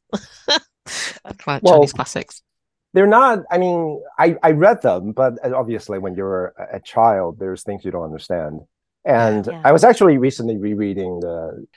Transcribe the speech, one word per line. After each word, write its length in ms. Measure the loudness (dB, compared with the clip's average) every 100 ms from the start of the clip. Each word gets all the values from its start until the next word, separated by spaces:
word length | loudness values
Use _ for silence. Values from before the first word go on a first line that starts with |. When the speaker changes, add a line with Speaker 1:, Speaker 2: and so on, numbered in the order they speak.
| _
Speaker 1:
<laughs> 460 | -12 -12 -16 -4 -4 _ _ -16 -12 -10 -12 -18 -14
Cla-, 220 | -8 0
Speaker 2:
Well, 120 | 6
Speaker 1:
Chinese 180 | 6 6
classics. 500 | 0 -8 -8 -12 -18 _ _ _ _ _
Speaker 2:
they're 140 | 2 4
not, 340 | 6 4 0 -2
I 80 | -2
mean, 440 | 0 -2 -4 -8 -10 0
I, 180 | 0 2
I 80 | 0
read 300 | 4 4 4
them, 300 | 0 -2 -4
but, 220 | -2 -2 -2
uh, 120 | -6 -4
obviously 420 | -4 -6 -8 -8
when 160 | -8
you're 400 | -8 -6 -4 -6 -10
a, 180 | -14 -14
a 40 |
child, 580 | -8 2 2 2 -2 -6
there's 240 | -10 -10
things 220 | -10 -10
you 60 | -8
don't 140 | -8
understand. 560 | -8 -12 -8 -6 -6 -12 -18 _ _ _
And 420 | -2 2 2 0 -4
Speaker 3:
Yeah. 160 | -2
Speaker 2:
I 80 | 2
was 120 | 6
actually 340 | 6 6 4 4
recently 380 | 0 -2 -6 -6
rereading 640 | -4 -4 -4 -4 -8 -8
the, 460 | -8 -8 -10 -14 -20